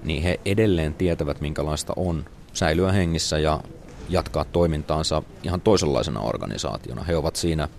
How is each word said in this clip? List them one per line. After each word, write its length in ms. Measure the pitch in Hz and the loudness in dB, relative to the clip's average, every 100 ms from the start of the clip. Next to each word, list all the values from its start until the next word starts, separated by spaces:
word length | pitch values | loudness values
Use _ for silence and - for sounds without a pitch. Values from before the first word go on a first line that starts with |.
niin 200 | - 78 | -2 -2
he 160 | 87 87 - | 0 0 0
edelleen 480 | 98 110 87 78 | 2 4 4 2
tietävät, 480 | 80 90 82 76 71 | 0 0 2 -2 -2
minkälaista 520 | 73 78 73 76 - - | -4 -2 -2 -2 -4 -2
on 300 | 90 82 73 - - | 0 -2 -4 -14 -12
säilyä 380 | - 87 82 92 | -2 2 4 4
hengissä 480 | 98 87 82 - 78 | 4 2 2 0 2
ja 200 | 76 76 - - - - - | 2 0 -2 -16 -16 -16 -2
jatkaa 360 | 87 82 78 73 | -2 0 -2 0
toimintaansa 800 | 85 85 78 76 78 80 78 - - | 2 2 2 0 0 2 -2 -2 -8
ihan 180 | - 87 | -4 0
toisenlaisena 580 | 110 95 80 64 67 55 | 4 4 4 2 0 -2
organisaationa. 840 | 55 - 50 50 69 50 - 57 | -2 -4 -4 -4 -4 -6 -8 -8
He 140 | 82 82 | -2 0
ovat 180 | 78 - | 0 0
siinä 320 | 87 80 76 | 0 0 -2